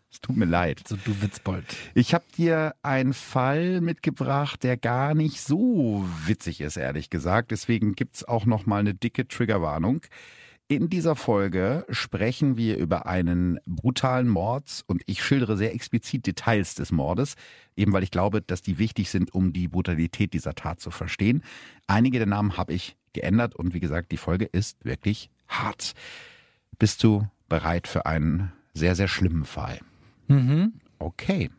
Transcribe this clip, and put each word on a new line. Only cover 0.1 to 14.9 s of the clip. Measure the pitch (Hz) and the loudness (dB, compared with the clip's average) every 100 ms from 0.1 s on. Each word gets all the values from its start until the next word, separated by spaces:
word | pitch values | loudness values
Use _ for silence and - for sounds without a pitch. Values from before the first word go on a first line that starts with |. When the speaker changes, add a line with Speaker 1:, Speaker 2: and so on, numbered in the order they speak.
Speaker 1:
Es | - | -20
tut | - 123 | -4 0
mir | |
leid. | 90 85 87 - - | 2 2 2 -2 -8
Speaker 2:
So, | 101 | -8
du | 113 101 | -4 -4
Witzbold. | 101 - - 92 - - - | -4 -4 -6 -6 -8 -14 -2
Speaker 1:
Ich | 120 123 | 2 4
hab | - - | 2 -2
dir | - 165 160 156 - | 0 2 2 0 -4
einen | 143 131 127 | -2 2 2
Fall | 131 - 135 127 147 180 185 | -2 -2 0 2 2 0 0
mitgebracht, | 170 165 160 - 131 139 143 - | 0 0 -4 -2 0 0 -2 -2
der | 127 123 | -2 0
gar | 117 123 143 | 0 0 2
nicht | 156 156 - | 2 0 -2
so | - 165 247 208 120 101 92 82 | -2 2 2 2 2 0 -2 -4
witzig | 78 - 87 - | -2 -2 -2 -6
ist, | 76 85 | -6 -4
ehrlich | 65 73 - | -4 -4 -4
gesagt. | 82 85 107 117 | -4 2 0 0
Deswegen | 107 - 113 107 | -6 0 2 2
gibt's | 95 - - | 0 -6 -8
auch | - 117 110 | -4 0 2
noch | 107 101 | 0 0
mal | 101 | 2
eine | 104 | 0
dicke | 95 120 - - | 0 -4 -4 -6
Triggerwarnung. | - 113 104 80 76 92 160 - - - - - _ - | -2 0 2 0 0 0 0 -4 -20 -20 -20 -20 _ -2
In | 143 170 | 0 2
dieser | 180 160 | 0 0
Folge | 143 - 104 98 92 98 156 - | 0 2 2 2 2 0 0 -4
sprechen | 120 - 98 110 - 143 117 | -6 -4 0 0 2 2 2
wir | 113 - | 0 0
über | 80 87 | 0 0
einen | - 92 85 87 90 85 - | 0 0 2 2 2 0 -4
brutalen | 87 127 123 131 127 123 | -2 0 2 0 2 2
Mord | 92 101 131 - - | 0 0 -4 -8 -14
und | - | -4